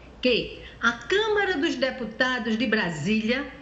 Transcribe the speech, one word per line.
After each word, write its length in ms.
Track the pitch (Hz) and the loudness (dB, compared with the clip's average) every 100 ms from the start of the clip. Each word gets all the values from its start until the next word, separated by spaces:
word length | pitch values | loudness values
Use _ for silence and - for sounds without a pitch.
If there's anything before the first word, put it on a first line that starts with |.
| - - | -20 -2
que 380 | 254 202 - - - - | 2 2 0 -10 -16 -4
a 120 | 233 | -2
Câmara 680 | 233 - 392 440 415 392 330 | -2 0 2 2 2 2 2
dos 180 | 320 254 | 0 0
Deputados 840 | - 220 226 - 254 247 226 214 | -2 -2 -6 0 0 0 0 0
de 100 | 247 | 2
Brasília, 800 | 214 175 151 165 220 214 262 294 - | 2 0 -2 0 2 2 0 -4 -12